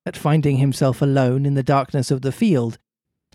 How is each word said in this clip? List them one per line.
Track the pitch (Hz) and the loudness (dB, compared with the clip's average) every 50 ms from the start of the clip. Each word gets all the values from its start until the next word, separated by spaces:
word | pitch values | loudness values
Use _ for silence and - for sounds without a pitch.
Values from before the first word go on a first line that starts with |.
| _ | _
at | - - | -14 -12
finding | - - 156 147 160 143 143 139 | -4 -2 0 2 2 2 2 2
himself | 131 139 139 127 - 143 135 123 - | 2 2 0 0 0 0 0 0 0
alone | 147 143 135 139 131 123 127 135 139 | 0 0 2 2 2 2 0 0 0
in | 143 139 | 0 0
the | 139 127 | 0 0
darkness | 131 143 139 135 - - 185 165 - | 0 0 0 0 -2 -2 -4 -2 -2
of | 147 131 131 | -4 -2 -2
the | 135 127 | -6 -2
field. | - 233 220 175 127 117 117 107 - _ _ _ _ _ _ _ _ _ _ _ | 0 0 2 2 2 0 -2 -6 -10 _ _ _ _ _ _ _ _ _ _ _